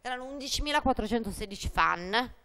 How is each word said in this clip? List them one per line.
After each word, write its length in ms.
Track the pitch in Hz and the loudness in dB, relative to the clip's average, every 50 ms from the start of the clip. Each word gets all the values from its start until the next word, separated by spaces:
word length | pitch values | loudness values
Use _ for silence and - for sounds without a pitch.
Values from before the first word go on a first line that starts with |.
erano 240 | _ 247 254 247 254 | _ -6 -6 -6 -6
undicimilaquattrocentosedici 1400 | 262 277 285 262 285 - - 285 294 294 302 294 269 262 - 214 214 226 233 226 208 190 - 220 202 208 190 - - | -8 -8 -8 -6 -4 -2 -2 0 2 2 4 4 4 2 2 2 0 0 0 0 0 -4 -6 -6 -8 -6 -6 -6 -4
fan 680 | - - 165 165 165 170 175 185 196 226 254 240 - - _ | 2 4 4 4 4 0 -2 0 0 0 0 0 -6 -16 _